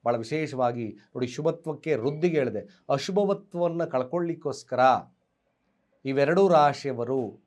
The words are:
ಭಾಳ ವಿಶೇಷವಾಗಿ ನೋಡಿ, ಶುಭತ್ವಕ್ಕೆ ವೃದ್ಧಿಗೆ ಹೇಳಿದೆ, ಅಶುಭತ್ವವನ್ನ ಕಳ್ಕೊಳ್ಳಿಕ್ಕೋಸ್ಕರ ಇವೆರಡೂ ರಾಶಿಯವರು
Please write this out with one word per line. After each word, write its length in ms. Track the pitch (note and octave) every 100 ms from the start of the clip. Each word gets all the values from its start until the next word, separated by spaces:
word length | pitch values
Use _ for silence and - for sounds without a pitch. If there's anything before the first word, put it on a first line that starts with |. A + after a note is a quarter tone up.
ಭಾಳ 120 | A#2 A#2+
ವಿಶೇಷವಾಗಿ 800 | A2+ D#3 D3+ B2+ B2 A#2+ A2 G2+ _
ನೋಡಿ, 180 | B2+ B2
ಶುಭತ್ವಕ್ಕೆ 680 | - D#3+ E3 D#3+ D3+ D#3
ವೃದ್ಧಿಗೆ 440 | C3+ A#2+ D3+ F3 D#3
ಹೇಳಿದೆ, 460 | B2 G2+ - _ -
ಅಶುಭತ್ವವನ್ನ 920 | C#3 - G3 G3 G3+ - F3 F3 E3+
ಕಳ್ಕೊಳ್ಳಿಕ್ಕೋಸ್ಕರ 960 | E3 C3 B2+ E3+ E3+ E3 D3 B2+ - B2 C3 A2+ - _ _ _ _ _ _ _ _ _
ಇವೆರಡೂ 440 | C3+ C3+ C#3+ F3 G3
ರಾಶಿಯವರು 920 | D#3+ D3 C3+ C#3 A#2+ A#2 C3+ A2+ -